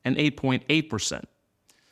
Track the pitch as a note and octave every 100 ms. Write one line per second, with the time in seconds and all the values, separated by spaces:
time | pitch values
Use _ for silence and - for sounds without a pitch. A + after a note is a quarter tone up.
0 | B2 C#3 D3+ C#3+ C3+ B2+ - D3+ D3+ A2
1 | - - - _ _ _ _ _ _